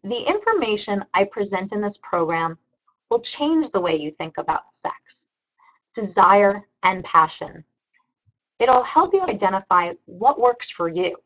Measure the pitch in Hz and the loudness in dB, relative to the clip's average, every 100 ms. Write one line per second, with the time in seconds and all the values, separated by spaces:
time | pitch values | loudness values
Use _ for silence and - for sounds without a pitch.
0 | 196 240 247 403 453 427 233 208 214 202 | -8 -6 -4 -2 0 -2 -2 -4 -4 -6
1 | - - 202 220 202 190 196 208 208 202 | -2 -2 -2 -2 -6 -6 -6 -6 -6 -8
2 | - 180 165 165 165 165 _ _ _ _ | -6 -4 -2 -2 -4 -6 _ _ _ _
3 | _ 233 233 - 294 320 294 196 175 160 | _ -4 -4 -4 0 0 0 -2 -2 -2
4 | 151 156 160 - 147 160 - _ - - | -4 -10 -12 -8 -4 -4 -6 _ -12 -12
5 | _ - _ _ _ _ _ _ _ - | _ -20 _ _ _ _ _ _ _ -10
6 | 208 - 175 202 202 202 - _ 185 185 | -4 4 6 6 4 0 -8 _ -2 -2
7 | - 170 160 - - 165 - _ _ _ | 0 2 2 -2 -16 -16 -20 _ _ _
8 | _ _ _ _ _ _ 240 254 247 - | _ _ _ _ _ _ 4 4 4 2
9 | 370 392 359 208 196 190 - 180 175 - | 4 2 0 -2 0 -2 2 2 2 -8
10 | - 180 233 285 240 240 - - 170 165 | -16 0 2 4 2 0 -8 -6 -4 -2
11 | 180 180 | -2 -4